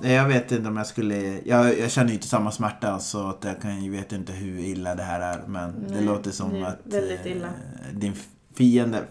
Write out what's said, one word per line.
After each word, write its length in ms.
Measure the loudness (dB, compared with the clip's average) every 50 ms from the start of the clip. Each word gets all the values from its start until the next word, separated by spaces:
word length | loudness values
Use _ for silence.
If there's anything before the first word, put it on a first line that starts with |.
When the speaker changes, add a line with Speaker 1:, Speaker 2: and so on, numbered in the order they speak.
| 4
Speaker 1:
jag 240 | 4 6 6 6 6
vet 240 | 4 4 2 2
inte 160 | 0 0 0 0
om 80 | -2 -2
jag 100 | -4 -2
skulle, 520 | -2 0 0 0 0 0 0 -2 -4 -4 0
jag, 340 | 4 4 6 6 6 4 4
jag 120 | 2 2
känner 160 | 2 4 4 4
ju 40 | 2
inte 140 | 0 -2 0
samma 240 | 0 0 0 0
smärta, 480 | 0 0 -2 -2 -2 -2 -2 -2 -2 -2
så 280 | -4 -4 -4 -4 -4 -4
att 140 | -4 -6 -6
jag 180 | -6 -6 -4
kan, 240 | -4 -6 -4 -4 -4
jag 60 | -4
vet 200 | -4 -6 -6 -6
inte 220 | -6 -6 -6 -8 -8
hur 260 | -8 -8 -6 -6 -4
illa 360 | -4 -4 -4 -4 -4 -4 -4
det 80 | -4 -4
här 160 | -4 -4 -2
är, 220 | -2 -4 -4 -6 -6 -6
men 400 | -6 -6 -6 -6 -6 -6 -6 -4
det 60 | -2
Speaker 2:
Nej, 80 | 0 2
Speaker 1:
låter 280 | 2 2 0 -2 -4
som 220 | -4 -4 -4 -2 -2
Speaker 2:
det 60 | -2
är 60 | -4
Speaker 1:
att, 140 | -4 -6 -8 -8
Speaker 2:
väldigt 420 | -4 -2 -2 0 -2 -4 -6 -6
Speaker 1:
eh, 60 | -6
Speaker 2:
illa. 160 | -6 -6 -6 -8 -8 -10 -12 -14 -14 -14 -12 -10 -6
Speaker 1:
din 200 | -4 -4 -4 -4 -6 -10 -14 -20 _ _ _ 2
fiende 480 | 6 6 8 8 8 6 4 0 -2 -4 -4